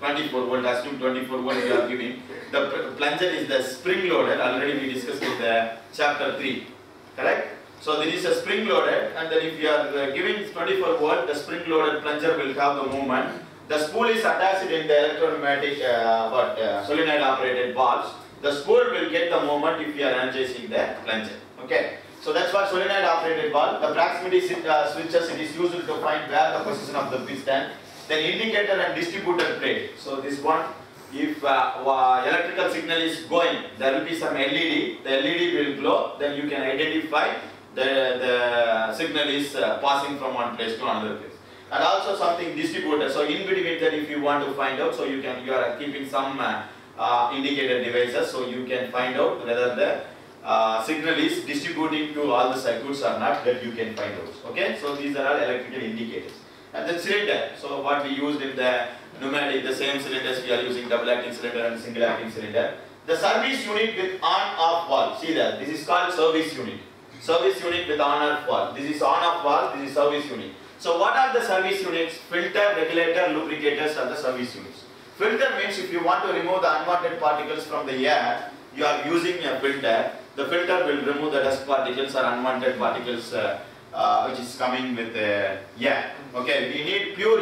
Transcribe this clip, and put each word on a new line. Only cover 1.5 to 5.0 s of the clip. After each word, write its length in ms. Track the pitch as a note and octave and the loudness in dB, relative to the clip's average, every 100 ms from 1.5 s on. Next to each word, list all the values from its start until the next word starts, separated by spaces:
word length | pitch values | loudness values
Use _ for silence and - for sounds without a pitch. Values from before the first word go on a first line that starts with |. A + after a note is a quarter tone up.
| B2 | 0
you 80 | B2 | 2
are 160 | B2+ A#2+ | 2 2
giving. 340 | B2 A#2+ B2+ - - - | -2 -4 -8 -12 -14 -4
The 160 | C#3+ C#3+ | -2 0
pl-, 240 | - - - | -2 -4 -2
plunger 260 | D3 D#3+ | -2 0
is 240 | F3+ D#3 C#3 | 0 0 0
the 140 | - | 0
spring 440 | - - F3+ F#3 F3+ | 0 -4 -2 0 2
loaded. 280 | D3 C3 C3+ | 2 2 2
Already 400 | B2 C3+ C#3+ C3+ | 0 0 0 -2
we 120 | C3 | -2
discussed 300 | B2 | -4